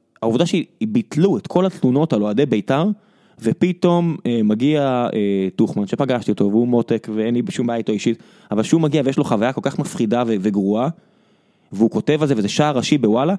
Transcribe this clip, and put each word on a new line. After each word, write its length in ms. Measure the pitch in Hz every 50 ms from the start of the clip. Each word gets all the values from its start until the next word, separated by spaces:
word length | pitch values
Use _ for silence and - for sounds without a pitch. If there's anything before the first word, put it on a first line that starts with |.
| _ _ _ _ -
העובדה 240 | 113 113 123 175
שהיא, 180 | 165 - 175 139 - _ - 113
ביטלו 560 | 110 104 120 110 - - 151 170 202 170 110
את 80 | -
כל 200 | - - 180 185
התלונות 460 | 190 180 - - 127 123 139 151 147 127
על 100 | 110 104
אוהדי 240 | 104 104 113 147
ביתר, 380 | 143 117 107 98 - 135 135 151 214 208 - _ _ _ _ _ _ _ - -
ופתאום, 720 | 226 175 - - 180 175 180 - 175 175 170 170 170 156 - -
אה, 140 | 120 120 117 110
מגיע, 640 | 104 107 107 123 143 151 147 143 135 127 123 120 - -
אה, 340 | 110 101 101 101 98 95 95 87
טוחמן, 300 | - 117 - - 104 104
שפגשתי 440 | 95 - - 143 139 127 120 98 -
אותו, 140 | 104 95 104 101
והוא 180 | 101 110 120 123
מותק, 400 | 123 120 117 - 117 110 - 113 107
ואין 200 | 107 110 113 117
לי 80 | 120 123 101
שום 160 | - - 127
בעיה 120 | 120 117 117
איתו 140 | 110 - 110
אישית, 260 | 104 - 123 113 - - - - - - -
אבל 120 | 107 101 110
שהוא 180 | - - 165
מגיע 220 | 160 151 139 156 131
ויש 120 | 131 139 -
לו 60 | 135
חוויה 280 | - 123 104 104 127 131
כל 80 | - 101
כך 140 | - - -
מפחידה 440 | 143 - - - 120 107 113 120 123
ו-, 80 | 117 113 101
וגרועה, 480 | 92 107 98 101 98 98 104 110 123 143 160 - _ _ _ _ _ _ _ _ _ _ _ _ _ _ -
והוא 180 | 95 110 113
כותב 280 | - 107 104 - 151 151 156
על 60 | 143
זה, 60 | 135
וזה 120 | 110 98 101
שער 280 | - - 151 151 143
ראשי 220 | 127 113 - 156 147
בוואלה, 360 | 120 107 107 117 135 160 196